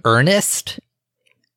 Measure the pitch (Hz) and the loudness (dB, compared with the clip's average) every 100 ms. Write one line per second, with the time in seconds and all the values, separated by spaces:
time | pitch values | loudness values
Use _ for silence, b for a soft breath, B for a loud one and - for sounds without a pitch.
0 | 117 117 151 202 - - - - - _ | 0 2 2 2 -2 -6 -8 -16 -20 _
1 | _ _ _ _ _ | _ _ _ _ _